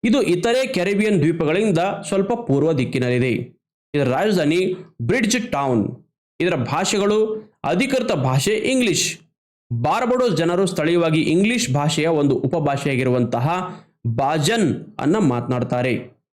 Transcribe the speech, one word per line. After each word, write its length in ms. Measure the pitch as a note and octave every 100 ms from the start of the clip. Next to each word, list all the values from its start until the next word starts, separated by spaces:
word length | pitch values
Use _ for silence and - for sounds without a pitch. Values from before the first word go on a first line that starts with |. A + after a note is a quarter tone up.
ಇದು 180 | A#3 C#4+
ಇತರೆ 440 | G3 F3 A3+ B3 C4
ಕೆರಿಬಿಯನ್ 540 | F#3+ F3 G3+ G#3+ G3+
ದ್ವೀಪಗಳಿಂದ 580 | D3 E3 D#3 E3+ A3 E3 F#3 - -
ಸ್ವಲ್ಪ 240 | G3 G3
ಪೂರ್ವ 400 | A#3 - C#3 D#3
ದಿಕ್ಕಿನಲ್ಲಿದೆ. 600 | D3+ B2 C3 B2 B2 B2+ A2+ B2 _ _ _ _
ಇದರ 140 | D3 C3
ರಾಜಧಾನಿ 680 | B2+ G3+ F#3+ D3 E3+ F#3 F#3 - _
ಬ್ರಿಡ್ಜ್ 480 | A#2+ A#3 G#3 B3 -
ಟೌನ್. 560 | C#3 C#3 A#2+ G2 - _ _ _ _
ಇದರ 140 | F3
ಭಾಷೆಗಳು, 960 | E3 A#2 D#3+ F#3+ G#3 G3+ G#3+ A3 - - _
ಅಧಿಕೃತ 480 | - F3 C4 B3+ A#3+
ಭಾಷೆ 420 | F#3+ C3 C3 G3
ಇಂಗ್ಲಿಷ್. 640 | G#3+ A#3 C4 A#3+ E3 - - _ _ _ _ _
ಬಾರ್ಬಡೋಸ್ 640 | A#2 C3 G3 A#3+ B3+ B3 D#3
ಜನರು 300 | E3+ F3 F#3+
ಸ್ಥಳೀಯವಾಗಿ 540 | F3+ D#3 E3+ E3 D#3+
ಇಂಗ್ಲಿಷ್ 500 | - D#3+ G3+ A#3+ -
ಭಾಷೆಯ 360 | C3 D3 D3+ D3+
ಒಂದು 280 | D#3+ C#3+
ಉಪಭಾಷೆಯಾಗಿರುವಂತಹ 1400 | C3 - E3+ D3 C#3 D3 C3 B2+ B2 A#2+ A#2 C3 F3 F#3 - - _ A#2
ಬಾಜನ್ 920 | A2+ C#3 D#3+ D3+ A3+ F3+ G2+ - -
ಅನ್ನ 160 | C#3 G#3
ಮಾತನಾಡ್ತಾರೆ. 1040 | E3 A#2+ A#2+ B2+ B2 B2 B2+ A2 - _ _